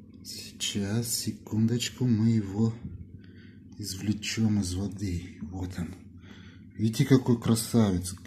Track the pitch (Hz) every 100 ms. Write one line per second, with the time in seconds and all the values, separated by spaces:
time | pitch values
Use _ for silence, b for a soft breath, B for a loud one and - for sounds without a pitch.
0 | - - - - - - - 104 98 113
1 | 117 - - - - 107 113 120 - -
2 | 123 107 113 110 98 98 113 113 - -
3 | - B B B B B B - 101 95
4 | 104 101 - - 110 104 90 90 101 98
5 | 101 85 - - - 92 92 - 82 -
6 | - - B B B B B - 110 113
7 | 135 135 131 117 - 110 - 117 107 90
8 | 90 -